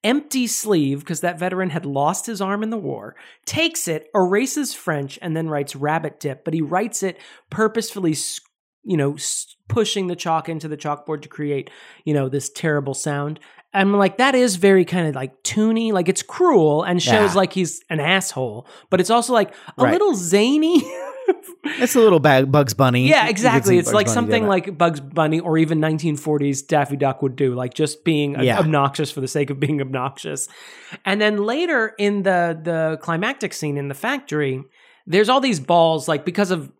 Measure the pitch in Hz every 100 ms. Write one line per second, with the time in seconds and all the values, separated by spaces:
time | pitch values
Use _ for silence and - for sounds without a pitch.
0 | 208 277 294 262 240 - 214 185 139 139
1 | 143 165 175 165 180 185 185 160 143 139
2 | 147 190 - 208 190 202 220 226 151 123
3 | 107 - - _ - - 330 330 - 156
4 | - 208 180 202 262 202 - - - 151
5 | 139 - 175 160 160 147 143 139 147 160
6 | 156 - 147 131 - 160 147 180 226 -
7 | 190 - - - _ - 220 226 220 202
8 | 175 151 - - _ _ _ _ 233 170
9 | 139 147 - - - _ - 240 208 202
10 | 180 175 175 160 160 160 156 151 151 147
11 | - 151 147 - 147 139 - - - -
12 | - 147 131 139 - - 165 147 135 135
13 | 156 143 143 156 - - _ 196 196 202
14 | 190 196 262 262 247 185 196 190 170 180
15 | 160 131 135 _ - 214 214 226 226 196
16 | 170 - - - 359 240 156 147 175 180
17 | 135 160 208 180 190 190 170 - _ 156
18 | 147 190 - - 127 104 - - _ 180
19 | 180 214 - 240 170 - - - 254 349
20 | 415 226 170 196 233 294 320 349 - -
21 | 554 539 494 - - - 294 - 240 254
22 | 220 170 143 131 135 147 135 101 131 123
23 | 131 302 226 202 240 226 196 180 170 208
24 | 202 226 156 226 214 185 - 156 170 147
25 | 139 165 156 160 175 160 160 160 156 156
26 | 160 147 156 151 143 139 - 151 139 139
27 | 139 127 139 127 135 123 127 - 151 -
28 | - 156 143 139 127 196 160 151 139 139
29 | 147 - 131 156 143 139 143 151 131 131
30 | 131 135 170 147 - - - - - -
31 | - 202 214 208 208 269 339 277 220 220
32 | 202 202 190 180 170 160 160 165 160 160
33 | - 165 214 277 196 - 151 143 139 135
34 | 226 277 277 151 143 131 139 _ _ _
35 | - 175 214 262 262 175 127 175 165 160
36 | 151 151 185 - 196 180 135